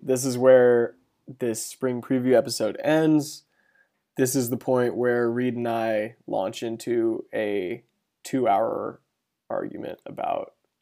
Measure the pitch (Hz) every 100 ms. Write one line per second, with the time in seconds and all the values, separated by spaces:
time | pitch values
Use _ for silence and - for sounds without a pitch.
0 | 131 127 135 123 131 127 123 120 117 -
1 | _ _ - 127 120 110 - - 131 120
2 | - 131 127 135 135 - 107 - 147 156
3 | 160 151 147 - _ _ _ _ _ _
4 | _ - 131 135 120 123 - 127 120 101
5 | 123 120 120 120 123 120 117 113 113 110
6 | 110 - - 110 95 - 117 113 - 117
7 | 113 110 - 110 104 101 90 123 _ _
8 | _ _ - 135 113 101 110 104 101 -
9 | _ _ _ _ - - - - - -
10 | - - - 50 - _ _ _